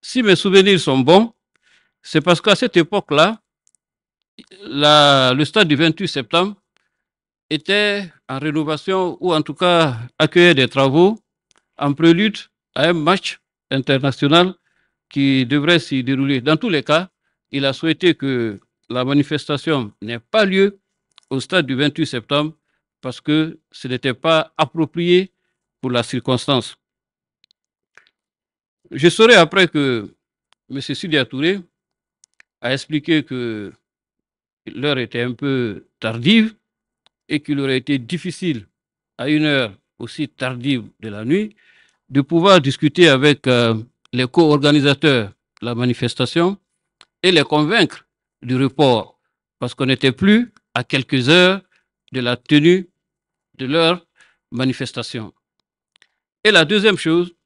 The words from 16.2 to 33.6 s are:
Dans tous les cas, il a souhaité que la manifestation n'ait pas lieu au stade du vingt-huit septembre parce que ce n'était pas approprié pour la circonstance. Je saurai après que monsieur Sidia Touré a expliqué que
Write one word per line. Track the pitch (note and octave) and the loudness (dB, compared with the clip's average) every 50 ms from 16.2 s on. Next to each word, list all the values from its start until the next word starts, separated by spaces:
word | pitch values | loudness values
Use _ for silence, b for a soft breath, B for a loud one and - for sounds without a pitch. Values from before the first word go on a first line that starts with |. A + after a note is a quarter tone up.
| C#3 C#3 C#3+ B2+ | -2 -2 -2 -2
Dans | A#2 C#3+ D#3+ D#3+ | 0 -2 -2 -2
tous | - A#3+ | -2 -4
les | F3 C#3+ - | -4 -4 -2
cas, | - D3+ D#3+ F#3 F#3 _ _ _ _ _ _ _ _ | 0 -2 -2 -2 -4 _ _ _ _ _ _ _ _
il | - C#3 C#3 | -8 -4 -4
a | C3+ C3 | -4 -4
souhaité | - - E3 D#3 D#3 - F3 D#3 | -4 -4 -4 -4 0 0 0 0
que | _ C#3 C#3 C3 B2 A#2 A2+ G2+ F#2+ _ _ _ _ _ _ | _ -4 -6 -4 -4 -4 -6 -8 -12 _ _ _ _ _ _
la | A#2+ B2 B2+ | -6 -6 -4
manifestation | C3 C#3+ D3 C#3+ - D#3 C#3+ - - D3+ C#3 - E3 D#3 C#3 A#2 G#2 - _ | 0 0 0 0 -2 -6 -8 -6 -6 -8 -6 -4 -4 -4 -4 -4 -8 -12 _
n'ait | - G#2+ A#2 A#2 | -12 -12 -12 -12
pas | _ _ - A3 G#3+ | _ _ -2 0 0
lieu | G3 F#3 F#3+ G3 G3+ G3+ _ _ _ _ _ _ _ _ _ _ _ | 0 2 2 0 0 -2 _ _ _ _ _ _ _ _ _ _ _
au | C3+ C3+ | -8 -8
stade | - - - F#3 D#3 | -8 -4 -2 -2 -2
du | B2+ C3+ | -2 -2
vingt-huit | B2 D3 D3 C#3+ - D#3 | -2 -2 -4 -2 -4 -6
septembre | - - B2 A2 _ C#3+ C#3+ D3+ D#3 D#3+ _ _ _ _ _ _ _ _ _ | -6 -6 -10 -8 _ -4 -4 -4 -4 -8 _ _ _ _ _ _ _ _ _
parce | _ C3 B2 - | _ -14 -14 -12
que | _ - D3+ D#3 D#3 D#3 - _ _ _ | _ -2 -2 -2 -2 -4 -8 _ _ _
ce | _ - - C3 | _ -16 -10 -8
n'était | B2+ B2 - C3+ B2 | -8 -6 -4 -6 -6
pas | _ _ D#3+ E3 D#3 D3+ - _ - | _ _ 0 0 0 0 -4 _ -4
approprié | D#3 - _ E3 D#3+ - _ E3 E3+ F3 F3 F3+ F#3+ F#3 _ _ _ _ _ _ _ _ _ _ | -4 -4 _ -6 -6 -4 _ -4 0 2 2 2 2 -2 _ _ _ _ _ _ _ _ _ _
pour | - B2+ | -8 -4
la | B2 A#2+ A2+ | -2 -2 -4
circonstance. | - - B2+ - - C3 A#2+ - - C#3+ B2 G#2+ - - _ _ _ _ _ _ _ _ _ _ _ _ _ _ _ _ _ _ _ _ _ _ _ _ _ _ _ _ _ _ _ _ _ _ _ _ _ _ _ _ _ _ _ | -2 -6 -6 -2 -2 -4 -2 -2 -2 -2 -2 -2 -6 -16 _ _ _ _ _ _ _ _ _ _ _ _ _ _ _ _ _ _ _ _ _ _ _ _ _ _ _ _ _ _ _ _ _ _ _ _ _ _ _ _ _ _ _
Je | - - C#3 F3 | -8 0 0 0
saurai | - - A3 A3+ A#3+ | 2 4 6 6 8
après | G3 E3+ D#3 - G3 F#3 E3 | 6 6 4 2 0 0 0
que | _ D#3 C#3+ C3+ B2 A2+ G2+ F#2 _ _ _ _ _ _ _ _ _ _ _ _ | _ -2 -2 -2 -2 -4 -6 -10 _ _ _ _ _ _ _ _ _ _ _ _
monsieur | A#2 C#3 C3 - C#3+ | -14 -14 -10 -10 -10
Sidia | - - F3+ D#3 C#3+ B2+ | -10 -6 -2 -2 -2 -2
Touré | - - C3 C#3+ E3+ G3 G3+ F3 _ _ _ _ _ _ _ _ _ _ _ _ _ _ _ _ _ _ _ | -2 -6 -4 -4 -2 -4 -4 -8 _ _ _ _ _ _ _ _ _ _ _ _ _ _ _ _ _ _ _
a | - A#2+ C3 | -6 -6 -6
expliqué | C#3 - _ D3+ D3+ D3 - E3 D#3 C3+ | -6 -6 _ -8 -6 -2 -2 -2 -2 -2
que | _ C3 B2+ A#2+ A#2 A2 G#2+ | _ -10 -8 -8 -8 -10 -10